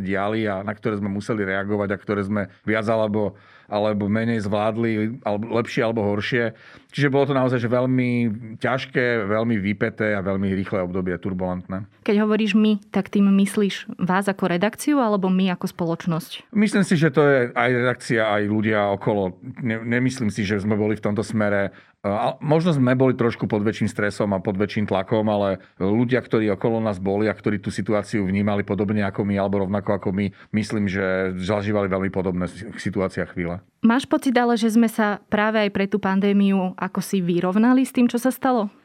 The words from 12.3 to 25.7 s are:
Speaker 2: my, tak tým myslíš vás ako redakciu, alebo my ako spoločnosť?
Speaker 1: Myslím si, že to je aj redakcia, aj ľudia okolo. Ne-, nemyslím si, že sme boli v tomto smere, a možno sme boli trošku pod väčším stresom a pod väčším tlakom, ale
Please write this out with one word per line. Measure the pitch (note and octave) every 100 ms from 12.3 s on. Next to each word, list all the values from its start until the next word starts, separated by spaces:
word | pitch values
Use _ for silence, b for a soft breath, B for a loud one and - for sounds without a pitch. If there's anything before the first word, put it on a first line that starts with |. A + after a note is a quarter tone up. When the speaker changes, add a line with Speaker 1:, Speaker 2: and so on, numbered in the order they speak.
| G#3+ A3
Speaker 2:
my, | G#3+ G#3+ G#3 -
tak | G3 F#3+
tým | G#3 G3+
myslíš | G3 G3 A3 G3+ - - -
vás | F3+ F#3 G3
ako | G3 F#3
redakciu, | F3 G#3 - - C#4+
alebo | A3+ G#3 F#3
my | F#3 F#3+ F3+
ako | F#3
spoločnosť? | - E3+ E3 F3+ E3 - - -
Speaker 1:
Myslím | G#3 G#3+ G3+
si, | F#3 E3+
že | D#3
to | D#3
je | C#3+ C3+ A#2+ A#2+
aj | A#2+
redakcia, | B2 B2 A#2+ - A2+ A2
aj | G#2
ľudia | G#2 G#2+ G#2+ G#2+ G2+
okolo. | G2 - G#2 F#2 F#2 C3 B2+
Ne-, | B2 A2+
nemyslím | A#2 A#2+ B2+ B2+ G#2+
si, | G#2
že | G2 G#2
sme | G#2 G#2
boli | G#2+
v | G#2 G#2+
tomto | G#2
smere, | G2+ A2 G#2 G2+ G2 B B _
a | G2+ G#2 B2 -
možno | D3 D#3+ F3
sme | C#3+ B2+ B2+
boli | C3
trošku | B2+ A#2 - G#2+
pod | G#2+
väčším | G#2+ G2+ G#2+
stresom | - G#2 - G#2
a | F#2+
pod | G#2+ F#2+
väčším | G2+ A2+ G2+
tlakom, | F#2+ F#2+ A2+ G#2+
ale | G#2 G2+ F#2 B